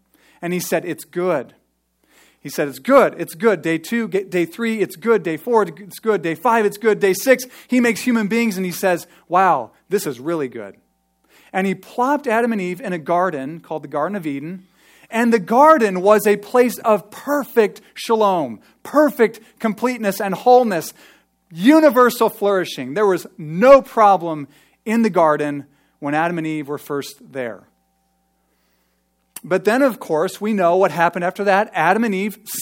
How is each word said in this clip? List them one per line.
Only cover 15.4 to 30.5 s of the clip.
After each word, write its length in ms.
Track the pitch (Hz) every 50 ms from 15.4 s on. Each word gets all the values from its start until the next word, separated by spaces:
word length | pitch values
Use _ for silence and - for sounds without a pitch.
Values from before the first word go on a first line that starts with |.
| 170 - 226 247 294 311 320 - 226 202 185 185
was 260 | 180 202 214 208 208
a 100 | 214 208
place 420 | 202 208 - - 247 247 247 190 -
of 340 | - 233 214 202 - - -
perfect 680 | - - 269 285 294 254 - - 240 214 190 - - - _ _
shalom, 640 | - - - 226 220 214 196 185 170 147 120 110 98 - _ _ _ -
perfect 580 | - - 285 311 277 - - 233 214 226 - - _ _ _
completeness 600 | - 226 196 - 233 254 254 233 220 196 185 -
and 140 | 214 196 185
wholeness, 580 | - - 247 247 247 247 220 190 160 156 - - _ - - _ _ _ _ _ _ _ _ 165
universal 760 | 160 185 247 311 320 311 294 214 247 247 240 233 - 233 208
flourishing. 640 | - - 208 202 202 190 170 - - - 131 123 139
There 120 | 196 214
was 180 | 202 185 165 - - _ -
no 420 | 165 147 160 175 220 262 277 269
problem 680 | - - - 226 214 202 196 170 170 170 160 151 139 - _ _ _ _ _ _ _
in 180 | 220 214 233 226
the 80 | 220
garden 560 | 170 180 165 156 151 147 147 147 143 143 139 - _ _ _ _ _ _
when 120 | 151 143 147
Adam 240 | 156 165 175 180 170
and 80 | 160
Eve 200 | 156 156 151 139
were 100 | 135 147
first 560 | 131 - - 147 143 131 - - - 247 175 127
there. 360 | 135 123 117 104 87 - _ _ _ _ _ _ _ _ _ _ _ _ _ _ _ _ _ _ _ _ _ _ _ _ _ _ _ _ _ _ _ _ _ _ - -
But 200 | 151 175 185 185
then, 160 | 208 220 262
of 200 | 285 269 202 -
course, 400 | - - 165 151 175 185 - -
we 120 | 202 214